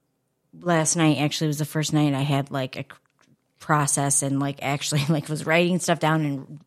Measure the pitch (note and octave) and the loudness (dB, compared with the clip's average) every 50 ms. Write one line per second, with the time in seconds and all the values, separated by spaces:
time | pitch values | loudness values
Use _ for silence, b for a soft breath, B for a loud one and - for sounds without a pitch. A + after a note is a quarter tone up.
0 | _ _ _ _ _ _ _ _ _ _ - D#3+ F3 F3 E3+ D#3+ D#3 - - E3+ | _ _ _ _ _ _ _ _ _ _ -20 -6 -2 0 2 2 2 0 2 4
1 | D#3+ D#3 C#3+ B2 D3 D3 - - D#3+ D3+ C#3+ D3 D3+ - - D#3 D3 - D#3+ D3+ | 4 4 4 4 0 -2 -2 -2 -2 -2 -2 -2 -4 -4 -2 -4 -2 0 2 2
2 | D3+ D3 C#3 C3 C#3+ D3 C#3 C#3 C#3 - C#3 C#3 C3 B2+ - - - - - - | 2 2 2 0 0 0 0 0 -2 -2 -4 -6 -6 -6 -8 -12 -12 -14 -16 -20
3 | _ _ _ _ _ _ _ _ _ _ _ _ - - D#3 D3+ C#3+ - - D3 | _ _ _ _ _ _ _ _ _ _ _ _ -2 0 2 2 2 0 0 0
4 | C#3 C#3 - - C#3 C#3 C#3 C#3 C#3 C#3+ C#3 - - C3+ C#3 B2+ - - D3+ C#3+ | 0 0 0 0 0 0 0 0 -2 -2 -4 -4 -4 -4 -4 -4 -4 -2 -2 0
5 | C#3 C#3+ E3 D3 D#3 - D#3 D3+ - D#3 D#3+ E3+ F3 F3 F3+ E3+ - F3+ E3 D#3 | 0 2 0 0 -2 -4 -6 -4 0 2 2 4 4 4 2 0 0 0 0 2
6 | D#3+ D3+ D#3+ D#3+ D3+ C#3+ C#3 C3+ C3+ - D3+ C#3+ - | 2 2 2 2 2 0 -2 -6 -8 -12 -16 -20 -20